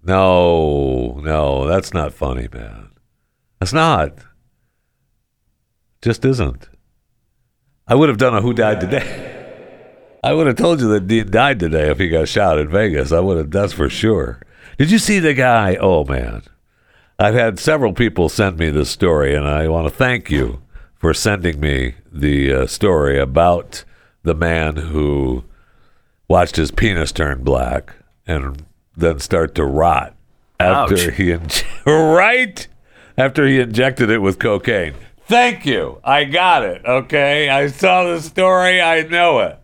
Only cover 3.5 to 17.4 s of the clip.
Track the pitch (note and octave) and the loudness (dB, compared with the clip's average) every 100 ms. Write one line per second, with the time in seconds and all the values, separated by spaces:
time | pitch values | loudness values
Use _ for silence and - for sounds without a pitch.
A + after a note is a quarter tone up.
3.5 | _ F2+ C#3 D#3+ B2 D2 D2 - _ _ | _ -4 0 2 0 -2 -8 -20 _ _
4.5 | _ _ _ _ _ _ _ _ _ _ | _ _ _ _ _ _ _ _ _ _
5.5 | _ _ _ _ _ A#2+ A#2 C3+ C3 D#2 | _ _ _ _ _ -4 0 0 0 -2
6.5 | B1 - _ _ _ _ _ _ _ _ | -6 -16 _ _ _ _ _ _ _ _
7.5 | _ _ _ - B2 D3+ G#2+ B2+ A2+ A#2 | _ _ _ 0 4 4 4 2 2 0
8.5 | A#2 G#2+ G#2+ F2+ C3+ - - - - - | 2 0 0 -2 -4 -4 -10 -14 -18 -20
9.5 | - - - - - - _ A#2 D3+ D#3 | -20 -20 -20 -20 -20 -20 _ -2 0 2
10.5 | A#2 E3 E3 A#2 G#2+ F#2+ A2+ G2+ G#2+ C#3 | 2 2 2 2 0 2 0 2 2 2
11.5 | B2+ E2+ D#2 D2+ C2+ F#2 D#2+ D2+ - G2 | 0 0 0 0 0 0 0 0 0 2
12.5 | D2+ D2+ F#2 G#2+ D2+ C2+ E2 F#2 F2 D2 | 2 0 0 0 -2 0 0 0 -2 -2
13.5 | F2+ G2+ F#2 C#2+ - A2 G#2 C2 A#1 - | -2 -2 -2 -4 0 0 0 -2 -8 -18
14.5 | _ - - D3 A3 - G#3 D#3+ C3 B2+ | _ -20 -2 2 2 2 2 2 2 4
15.5 | A#2 G2+ F#2+ F#2+ E2+ C#2 C2 A#1 G#1+ - | 4 2 2 2 2 0 -4 -6 -10 -16
16.5 | _ _ _ _ _ _ _ G#2 A2+ | _ _ _ _ _ _ _ 0 2